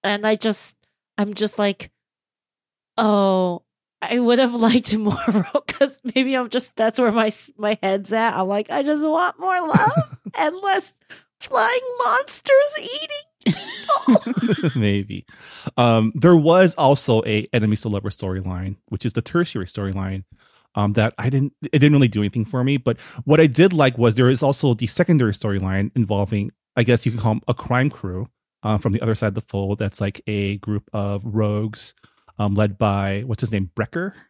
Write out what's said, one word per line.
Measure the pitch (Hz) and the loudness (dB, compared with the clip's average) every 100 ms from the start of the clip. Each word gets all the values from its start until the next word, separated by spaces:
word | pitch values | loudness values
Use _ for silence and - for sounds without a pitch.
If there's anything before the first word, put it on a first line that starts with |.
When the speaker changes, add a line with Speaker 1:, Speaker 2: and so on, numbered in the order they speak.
Speaker 1:
and | 208 202 214 | -2 -2 0
I | 214 | 0
just, | 220 208 - - _ _ _ - | 0 -2 -4 -8 _ _ _ -4
I'm | 208 | -4
just | 202 208 - | -2 -4 0
like, | 202 196 - _ _ _ _ _ _ _ _ _ _ - | -2 -2 -12 _ _ _ _ _ _ _ _ _ _ -2
"Oh, | 220 208 196 185 180 175 _ _ _ _ | 2 4 2 2 0 -4 _ _ _ _
I | 165 240 | -4 0
would | 240 240 | 2 2
have | 254 | 2
liked | 240 226 254 - 214 | 2 2 2 0 -2
<laughs> | |
more," | 208 - - 208 175 285 - | 0 -2 0 0 0 -4 -4
'cause | - 277 - 247 | -2 -2 -2 -4
maybe | 262 262 262 | -2 0 -2
I'm | 240 | -2
just, | 240 254 - | -4 -6 -2
that's | 226 226 | -2 2
where | 247 | 0
my | 220 220 | 2 0
s-, | - - _ | -2 -8 _
my | 208 208 | -4 -2
head's | 196 196 190 | -2 -2 -2
at. | 220 226 - | -2 -2 -2
I'm | 190 | -2
like, | 202 214 | -2 -4
"I | - | -4
just | 285 302 311 | -2 -2 0
want | 320 359 - | 0 -2 -2
more | 370 370 | -2 -2
love | 330 - 427 622 622 - - | 0 2 2 0 -4 -10 -14
Speaker 2:
<laughs> | - | -4
Speaker 1:
and | 311 359 | -4 -2
less | 392 381 381 _ _ - _ _ | -4 -4 -4 _ _ -20 _ _
flying | - 508 440 494 508 494 | -6 0 0 0 -4 -4
monsters | 480 466 571 - - 539 571 605 | -2 0 -2 -6 4 4 4 -4
eating | - 539 622 587 622 _ - | -10 -10 -10 -14 -16 _ -2
people." | - 807 988 - 554 - 233 - - - 202 165 | -2 -6 -14 -2 0 4 4 2 -4 -2 0 -2
Speaker 2:
<laughs> | 131 | 0
Maybe. | 104 101 101 98 - - - - - - | 0 0 -4 -12 -14 -20 -20 -14 -8 0
Um, | 120 113 110 | 4 4 2
there | 135 165 175 | 2 6 6
was | 151 175 185 175 | 6 6 6 4
also | 139 139 - 113 | 2 4 2 0
a | 110 107 110 | 2 -2 0
enemies | 120 107 107 | 0 2 0
to | 113 | -2
lovers | 101 101 - | -4 -6 -8
storyline, | 95 92 92 90 95 98 _ | -6 -6 -6 -8 -8 -10 _
which | 104 117 | -6 -4
is | |
the | 117 | -4
tertiary | - 170 175 113 90 | -2 -2 -2 -4 -8
storyline, | - 98 95 95 95 95 _ _ _ _ | -6 -6 -4 -6 -6 -10 _ _ _ _
um, | - 104 | -2 0
that | 104 110 - | 2 0 0
I | 127 | -2
didn't, | 135 139 _ | 0 -2 _
it | 147 147 | -2 4
didn't | 147 | 6
really | 147 127 | 6 4
do | 107 | 2
anything | 104 117 | -2 -2
for | 107 127 | -4 -2
me. | 127 139 | -2 0
But | 127 117 - - | -2 -4 -8 -12
what | 127 151 | 2 6
I | 160 | 6
did | 120 190 | 6 4
like | 175 135 120 | 6 2 4
was | 117 | 2
there | 107 127 | 6 4
is | 131 | 4
also | 151 147 143 | 2 2 2
the | 117 113 | 2 0
secondary | - 180 160 117 | 0 4 4 4
storyline | 101 107 98 95 95 104 | 0 -2 -2 -2 -2 -2
involving, | - 101 101 98 107 101 _ _ - | 0 0 0 0 -2 -4 _ _ -2
I | |
guess | 113 120 - | 2 2 2
you | |
could | 117 | -2
call | 107 | -2
'em | 107 - | -2 -2
a | |
crime | 123 - 123 135 | -6 -2 0 0
crew, | - 95 92 117 _ _ _ | -4 -10 -8 -10 _ _ _
uh, | 107 104 | -2 0
from | 117 | 0
the | 101 | -2
other | 113 | -2
side | 110 107 | -2 -2
of | |
the | 101 | -4
fold. | - 98 98 104 | -8 -6 -4 -4
That's, | 101 - | -6 -4
like, | 101 - - | -6 -6 -6
a | 104 98 101 | -4 -4 -6
group | - 104 - | -6 -8 -6
of | 107 101 101 | -6 -4 -6
rogues, | 113 107 107 104 110 104 - - _ _ _ - | -4 -2 0 -2 -6 -8 -14 -14 _ _ _ -4
um, | 104 | -2
led | 101 104 98 | 0 0 0
by, | 107 98 98 98 127 | 0 0 -2 -4 -6
what's | 110 | -6
his | 117 | -4
name, | 107 98 - | -4 -4 -4
Brecker? | 107 170 185 - _ | -6 -4 -8 -10 _